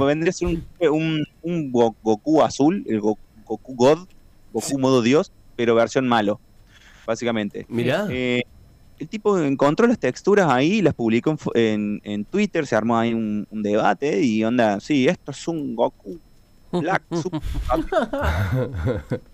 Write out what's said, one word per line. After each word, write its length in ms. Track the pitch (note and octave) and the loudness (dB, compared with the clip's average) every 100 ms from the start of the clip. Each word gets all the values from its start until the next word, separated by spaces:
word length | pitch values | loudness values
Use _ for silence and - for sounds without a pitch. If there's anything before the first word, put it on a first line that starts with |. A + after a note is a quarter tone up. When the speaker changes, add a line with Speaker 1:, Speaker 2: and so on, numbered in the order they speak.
Speaker 1:
vendría 260 | C#3 D3+ E3+ | 2 2 0
a 20 | |
ser 160 | F3+ F3 | -2 -2
un, 160 | E3+ - - E3 | -4 -6 0 2
un, 340 | D#3 D#3+ D#3 D3 _ | 2 0 -2 -6 _
un 280 | E3 F3 C#3+ | -6 -4 -2
Go-, 220 | B2 A#2 G#2+ | 2 2 0
Goku 400 | A2 A2 - D#3 | -2 0 2 2
azul, 420 | A#2 - C#3+ G3 - | 2 2 0 0 -2
el 120 | A2 | -2
Go-, 180 | G#2+ G#2+ - - | -2 -4 -6 -20
Goku 300 | - A2 - B2+ | -12 -12 -8 2
God, 220 | B2+ D#3 F#3 - - - - | 4 4 -2 -20 -20 -20 -12
Goku 140 | A2+ - | -8 -4
Speaker 2:
Sí. 100 | C#3 | -2
Speaker 1:
modo 260 | C3 C3 | 2 2
Dios, 280 | A2+ C#3+ G3+ - - - | 4 2 0 -8 -14 -4
pero 180 | A#2 A2+ | 2 2
versión 320 | A#2+ C#3 C3 | 2 0 2
malo, 320 | A#2 G2+ G#2 _ _ - - - - - | 2 2 -2 _ _ -20 -20 -20 -14 -6
básicamente. 580 | A#2 A#2 A2+ G2+ G#2 G#2 | -4 -2 -2 -4 -6 -8
Speaker 2:
Mirá. 380 | A2+ A#2+ D3+ G#3 | -4 -2 -2 -2
Speaker 1:
Eh, 320 | B2+ B2+ B2 - - - - - - | -4 -2 -2 -4 -10 -20 -20 -20 -16
el 100 | D3+ | -12
tipo 300 | A3 G#3 G3 | -6 0 2
encontró 460 | D3 C#3 C#3+ D#3+ A#3 | 0 2 2 4 2
las 100 | A#3 | 2
texturas 500 | C3 - - G3+ F3 | -2 -2 2 4 4
ahí, 300 | B2+ D3 A3 | 4 2 2
las 120 | D#3+ | 2
publicó 360 | - A#2 A#2 D#3+ | 2 2 2 0
en 80 | D3+ | -2
fo-, 120 | - - | -2 2
en, 440 | A2+ G#2+ G#2 G#2 | 2 2 -2 -6
en 200 | - G#2 | -8 -8
Twitter, 420 | G#2 F#3+ G#3 E3+ C#3 | -4 -2 -2 -2 0
se 80 | A2+ | 0
armó 200 | A2 A#2 | 2 2
ahí 140 | A#2 | 0
un, 320 | A2+ A2 G#2 - | -2 -2 -4 -6
un 120 | G#2+ | -6
debate 600 | G#2 G#2+ G#2 G#2 C#3+ F#3+ | -2 2 2 0 0 0
y 200 | C3+ G#2+ | 0 2
onda, 340 | A2 B2 A2+ G2+ | 0 2 2 0
"Sí, 260 | - D3 C3 | -2 0 2
esto 220 | F3+ - | 0 -4
es 140 | C#3 - | -12 -8
un 260 | E3+ C#3 A2+ | -6 -6 -2
Goku 420 | B2+ - - F3 - - _ _ - | -2 -2 -16 -16 -18 -20 _ _ -8
Black 300 | F3+ D#3+ F#3 - | -4 -2 -2 -2
Super 300 | E3+ F3+ D#3+ - - - | -6 -4 -6 -6 -4 -2
Saiyajin". 1040 | B2+ D4 F4+ A3+ C#4 C4+ D#2+ G2 B2+ B2 | -2 -2 -2 -2 -4 -2 -2 -2 -2 -4
Speaker 2:
<laughs> 480 | A2+ F2+ G#2+ - C3 - | -4 -4 -4 -6 -8 -10